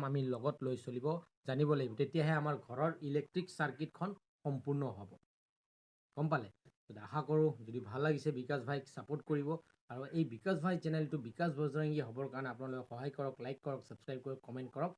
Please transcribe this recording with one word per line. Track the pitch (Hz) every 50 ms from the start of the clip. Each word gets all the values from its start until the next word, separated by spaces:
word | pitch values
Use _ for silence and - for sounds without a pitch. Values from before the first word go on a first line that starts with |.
| 139
আমি | 135 139 139
লগত | 131 127 123 117 120 147 147 - -
লৈ | 131 127
চলিব | 120 - 127 123 127 131 151 165 170 - - _ _ _
জানিব | - 131 135 151 147 151
লাগিব, | 139 131 120 113
তেতিয়াহে | - 139 139 - 160 147 156 160
আমাৰ | 151 151 151 143
ঘৰৰ | - - - 120 131 156 165 160 -
ইলেক্ট্ৰিক | 151 139 143 147 143 - - 180 180 -
চাৰ্কিটখন | - - 156 135 123 135 156 156 - - 175 202 196 - _ _ _ _ -
সম্পূৰ্ণ | 147 139 123 - 143 143 143 139
হ'ব। | 123 95 101 101 95 - - _ _ _ _ _ _ _ _ _ _ _ _ _ _ _ _ _ _ -
গম | 143 156 156
পালে? | 160 131 110 - - _ _ _ _ _ _
তো, | - 107 107
আশা | 107 - - 151
কৰোঁ, | 147 151 156 156 156 151 151 113 110
যদি | 113 120 123
ভাল | - - 123 131
লাগিছে, | 147 156 151 139 - 156
বিকাশ | 131 127 127 - 143 135 117
ভাইক | 127 143 139 -
ছাপোৰ্ট | - - 127 110 - 151 143 -
কৰিব। | - 151 143 143 147 165 165 - _ _ _ _ -
আৰু | 120 127 139
এই | 131 151 165 160
বিকাশ | 123 113 110 - 190 190 151
ভাই | 151 185 180 165
চেনেলটো, | - 160 160 156 156 147 156
বিকাশ | 147 113 117 - - 170 170
বজৰংগী | 139 139 151 139 131 156 156 151 151 151
হ'বৰ | 131 117 113 131 139 127
কাৰণে | 123 131 135 127
আপোনালোকে | 117 120 131 131 127 127 - -
সহায় | 120 120 135 143
কৰক, | 139 - 139 135 135 -
লাইক | 120 131 135 -
কৰক, | - 143 135 135 -
ছাবস্ক্ৰাইব | - 113 - - - 131 131
কৰক, | - 139 135 135
কমেণ্ট | - - 120 131 131 123
কৰক | - 135 160 180 175